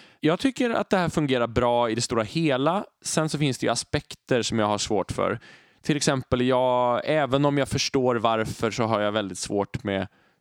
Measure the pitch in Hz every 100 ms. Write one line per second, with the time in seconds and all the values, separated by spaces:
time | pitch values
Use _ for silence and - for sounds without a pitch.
0 | - - 151 175 269 - 247 226 202 196
1 | 175 - 147 127 117 113 120 120 120 113
2 | 117 120 107 165 160 127 147 190 - _
3 | - - 156 147 147 120 117 117 - 147
4 | - - - 127 107 113 104 104 - 104
5 | 87 - 92 113 - - _ _ - 147
6 | 165 135 - 127 123 127 127 123 123 120
7 | - 156 135 135 143 143 131 139 - 139
8 | 127 120 113 113 110 - 113 104 113 110
9 | 104 107 98 92 - 101 98 - 104 98
10 | 95 _ _ _